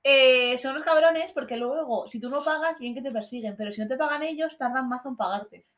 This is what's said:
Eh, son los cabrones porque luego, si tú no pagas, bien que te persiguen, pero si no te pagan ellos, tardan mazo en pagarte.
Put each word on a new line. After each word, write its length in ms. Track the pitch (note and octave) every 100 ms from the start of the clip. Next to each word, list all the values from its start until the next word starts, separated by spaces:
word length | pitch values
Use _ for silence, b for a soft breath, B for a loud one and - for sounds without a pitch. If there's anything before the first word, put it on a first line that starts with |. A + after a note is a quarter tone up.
Eh, 540 | C4+ C4+ C4 B3+ B3 B3
son 160 | C4+ C#4+
los 80 | D#4
cabrones 480 | D#4 E4 D#4+ E4
porque 240 | D4 A3 A#3
luego, 500 | A#3+ D4+ C#4+ G#3+ -
si 120 | A#3
tú 80 | A#3+
no 120 | C#4+
pagas, 380 | D4+ D#4 D#4+ D#4+
bien 160 | A#3+ A#3+
que 60 |
te 100 | C4
persiguen, 440 | A3+ G#3 B3 G#3+ G#3
pero 140 | G#3
si 80 | G#3+
no 60 | G#3+
te 80 | C4
pagan 260 | D4+ D4
ellos, 340 | D#4 D#4 D#4+ -
tardan 300 | B3 B3+ B3+
mazo 220 | B3+ C#4
en 80 | B3
pagarte. 480 | F#3 G3 G#3 - _